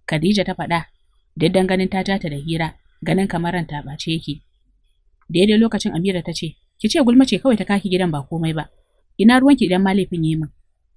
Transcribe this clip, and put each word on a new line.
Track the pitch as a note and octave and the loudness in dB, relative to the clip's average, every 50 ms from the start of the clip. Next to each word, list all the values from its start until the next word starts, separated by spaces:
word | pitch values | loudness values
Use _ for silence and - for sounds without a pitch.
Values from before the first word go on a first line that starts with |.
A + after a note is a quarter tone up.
| _ | _
Khadija | - D#3+ D3+ D#3 F#3+ G#3 G3 F3+ | -6 -4 0 0 2 2 2 0
ta | F#3 F#3 | -2 -4
faɗa, | - D#3 D#3+ E3+ E3 - - _ _ _ _ _ _ _ _ _ | -6 -4 -2 -2 -4 -4 -8 _ _ _ _ _ _ _ _ _
duk | - D3+ E3 F#3 | -2 0 2 2
dan | F#3 F#3 | 2 2
ganin | F#3 F#3+ F#3 F#3+ F#3 | 2 0 0 0 -2
ta | - F#3+ F#3+ | -2 -4 -2
ja | G3+ G3 G3 | -2 -2 -2
ta | - E3 | -4 -6
da | C#3+ C#3+ | -8 -8
hira, | C#3+ D#3+ D#3+ D#3+ D#3+ D#3 - - _ _ _ _ - | -6 -6 -4 -4 -4 -6 -8 -14 _ _ _ _ -4
ganin | D#3+ D#3+ F#3 G3 | -2 0 0 0
kamar | F#3+ - E3 E3+ E3+ F3+ | -2 -2 -4 -4 -4 -4
ranta | F3 E3 - D3 D3 - | -4 -6 -6 -8 -10 -10
ɓace | - D3 D3+ - E3+ | -10 -12 -10 -6 -6
yake. | D#3+ D#3+ - - C#3+ D3+ - _ _ _ _ _ _ _ _ _ _ _ _ _ _ _ _ - | -6 -6 -6 -8 -10 -12 -14 _ _ _ _ _ _ _ _ _ _ _ _ _ _ _ _ -4
Daidai | E3 E3 F#3+ G#3+ G#3+ A3 | 0 2 4 4 4 4
lokacin | A3+ A3+ G#3+ G3 - G#3 - | 2 2 0 -4 -4 -4 -4
Amira | D#3+ F3 G3 F#3 F3 D#3+ | -2 -2 -2 -4 -4 -6
ta | E3+ D#3+ | -8 -8
ce, | - F3 D#3+ - _ _ _ _ _ | -8 -10 -10 -12 _ _ _ _ _
"Ki | - G#3+ | -4 -2
ce | - E4+ C4 | 0 2 2
gulma | A#3 A#3+ C4 C4+ | 6 6 6 6
ce | C4 G#3 | 4 2
kawai | F3 - C4+ A#3+ | 0 0 0 0
ta | G#3 - | 0 0
kaki | - G3+ G3 - F#3+ | -2 -2 -2 -2 -2
gidan | F3+ F3+ F#3 F3 | 0 0 0 0
ba | D3+ C#3+ C3+ | -2 -4 -6
komai | - E3+ E3 E3 D#3+ D#3 | -6 -6 -4 -4 -4 -4
ba. | D#3+ D3+ - _ _ _ _ _ _ _ _ _ - | -4 -8 -10 _ _ _ _ _ _ _ _ _ 2
Ina | - A3+ B3 C4 | 4 6 6 6
ruwanki | C4 C#4 C#4+ C4 G#3+ | 6 6 4 4 4
idan | E3+ F3+ F#3 G3 | 2 2 2 2
ma | F#3+ F#3+ | 2 2
laifin | G3+ F#3 - F3+ E3+ D#3+ | 0 0 -2 -2 -2 0
ya | D#3 | 0
yi | D#3+ D#3+ | 0 -2
min? | D#3 D3+ - _ _ _ _ _ _ _ _ | -4 -6 -10 _ _ _ _ _ _ _ _